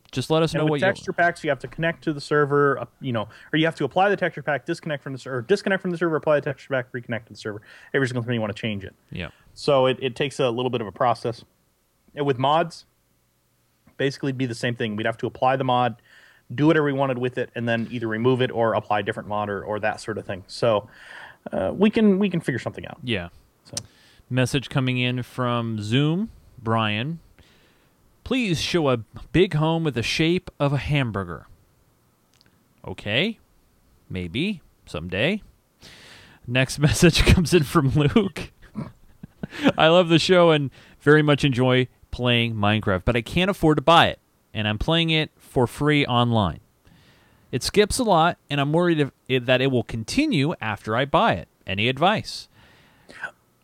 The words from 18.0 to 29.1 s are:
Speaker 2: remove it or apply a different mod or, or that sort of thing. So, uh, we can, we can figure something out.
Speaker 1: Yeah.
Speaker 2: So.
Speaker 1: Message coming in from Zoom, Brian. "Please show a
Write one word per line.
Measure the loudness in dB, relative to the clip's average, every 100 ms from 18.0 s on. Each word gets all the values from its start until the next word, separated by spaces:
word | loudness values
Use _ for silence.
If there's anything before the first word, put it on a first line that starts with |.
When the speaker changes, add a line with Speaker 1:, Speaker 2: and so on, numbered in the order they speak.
| -4
Speaker 2:
remove | 0 2 2
it | 0
or | 0 0
apply | 0 0 -2
a |
different | -2 -6 -6
mod | -6 -4
or, | -6
or | -6 -4
that | -4 -4
sort | -8 -8
of | -8
thing. | -12 -12
So, | -4 0 0 -2 -14 -20 -20 -20 -18 -8
uh, | -4 -4
we | 2 2
can, | 4 2 4
we | 0
can | -2
figure | -4 -6
something | -8 -10 -14
out. | -12
Speaker 1:
Yeah. | -6 -6 -6 -14 _ _
Speaker 2:
So. | _ -14 -14 _ _ _ _
Speaker 1:
Message | -2 0 -2 -4
coming | -2 -2 -2
in | -2 -4
from | -8 -4 -2 -2 -4 -6
Zoom, | 0 0 2 0 -6 -10 -20 -10
Brian. | -2 0 0 -2 -6 -10 -14 _ _ _ _ _ _ _ _ _
"Please | -6 -2 0 -2
show | 0 0 2
a | 0 -4